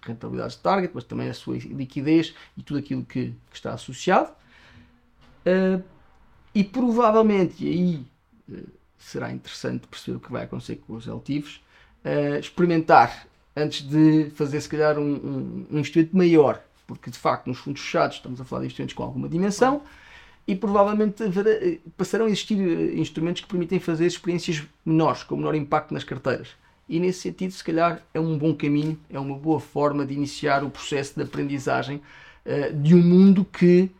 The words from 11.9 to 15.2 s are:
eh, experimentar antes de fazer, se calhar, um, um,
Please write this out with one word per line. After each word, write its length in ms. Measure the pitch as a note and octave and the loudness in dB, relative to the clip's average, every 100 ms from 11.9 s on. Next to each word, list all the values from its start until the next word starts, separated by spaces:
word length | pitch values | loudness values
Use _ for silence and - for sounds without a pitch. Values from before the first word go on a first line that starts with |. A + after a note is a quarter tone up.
| _ | _
eh, 380 | - D3 C#3+ D3 | -4 -2 -2 -4
experimentar 880 | - - F3 E3 D#3+ D#3 - - - _ _ - | -8 0 2 2 6 6 6 0 -20 _ _ -4
antes 300 | D3+ - C#3 | -4 -4 -2
de 420 | D3+ D#3 D#3 D3 | 4 6 6 0
fazer, 260 | - D3 D3 | -4 -4 -4
se 80 | - | -6
calhar, 300 | D3+ D3+ D3 | 0 2 2
um, 160 | D3 | -2
um, 520 | C#3+ | -4